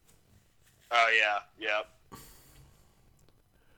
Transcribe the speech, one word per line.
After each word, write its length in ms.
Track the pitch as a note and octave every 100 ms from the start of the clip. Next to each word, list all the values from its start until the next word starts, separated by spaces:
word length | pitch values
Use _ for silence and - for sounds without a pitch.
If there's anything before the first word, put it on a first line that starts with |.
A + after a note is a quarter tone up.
| _ _ _ - _ _ _ _ -
Oh, 200 | A#2 A2+ A2+
yeah, 200 | G#2+ G2+ - -
yep. 300 | A2 G#2+ - - - - - - - - - - _ _ _ _ _ _ _ _ _